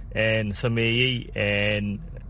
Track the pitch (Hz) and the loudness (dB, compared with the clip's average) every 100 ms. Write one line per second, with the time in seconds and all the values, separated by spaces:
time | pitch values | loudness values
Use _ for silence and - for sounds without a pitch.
0 | - - 110 110 104 95 123 117 113 117 | -6 0 2 2 0 -2 0 2 2 4
1 | 127 120 - 104 104 101 104 104 104 101 | 2 0 -4 -2 0 2 2 0 -2 -4
2 | - - - | -8 -12 -12